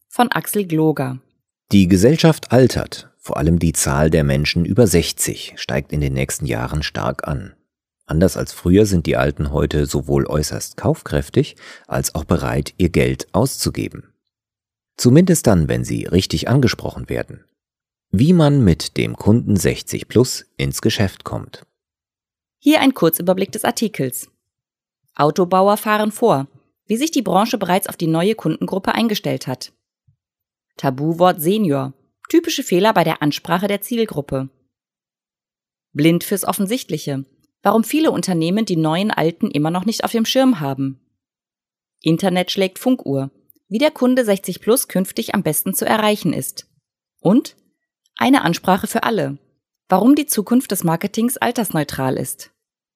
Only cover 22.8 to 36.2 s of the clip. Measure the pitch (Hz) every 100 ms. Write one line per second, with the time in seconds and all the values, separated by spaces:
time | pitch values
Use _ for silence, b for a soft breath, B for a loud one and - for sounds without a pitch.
22.8 | 269 - 165 - 175 185 196 214 - -
23.8 | 220 - 131 - - _ _ _ _ _
24.8 | _ _ _ - 147 175 180 185 196 214
25.8 | 220 214 214 - 226 143 139 _ _ _
26.8 | - 226 320 294 185 180 233 214 175 185
27.8 | - - 165 160 190 220 160 - 180 190
28.8 | - - 226 214 147 131 - 127 - _
29.8 | _ _ _ _ _ _ _ _ _ -
30.8 | 139 131 151 170 180 175 156 214 190 139
31.8 | 135 - _ _ - 330 339 302 - 180
32.8 | 214 196 160 - 151 - - 175 196 202
33.8 | - 240 220 147 139 135 135 _ _ _
34.8 | _ _ _ _ _ _ _ _ _ _
35.8 | _ 143 156 170